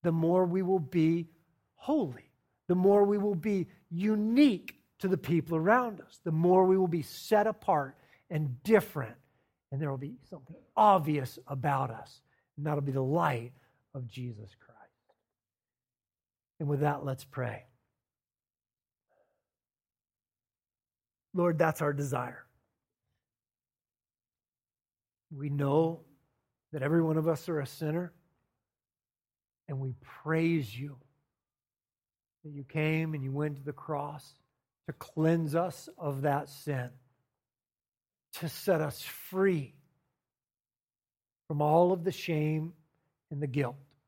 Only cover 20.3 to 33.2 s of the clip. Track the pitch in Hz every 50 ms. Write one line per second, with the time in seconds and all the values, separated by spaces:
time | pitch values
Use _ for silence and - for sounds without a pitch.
20.3 | _ _ _ _ _ _ _ _ _ _ _ _ _ _ _ _ _ _ _ _
21.3 | _ 185 175 175 165 151 170 160 156 - 160 147 147 139 143 135 131 127 123 127
22.3 | - - - _ _ _ _ _ _ _ _ _ _ _ _ _ _ _ _ _
23.3 | _ _ _ _ _ _ _ _ _ _ _ _ _ _ _ _ _ _ _ _
24.3 | _ _ _ _ _ _ _ _ _ _ _ _ _ _ _ _ _ _ _ _
25.3 | 160 139 139 147 143 143 143 139 139 156 165 160 170 165 - _ _ _ _ _
26.3 | _ _ _ _ _ _ _ _ - 151 131 143 160 170 165 160 156 160 156 165
27.3 | 165 156 - - 170 151 139 127 - - 160 151 151 170 180 170 - _ _ _
28.3 | _ _ _ _ _ _ _ _ _ _ _ _ _ _ _ _ _ _ _ _
29.3 | _ _ _ _ _ _ _ - 143 131 135 131 123 - - - - - - 151
30.3 | 160 160 165 165 170 160 135 107 101 120 135 147 139 127 _ _ _ _ _ _
31.3 | _ _ _ _ _ _ _ _ _ _ _ _ _ _ _ _ _ _ _ _
32.3 | _ _ _ 156 147 143 139 - - 156 151 156 160 160 160 160 156 147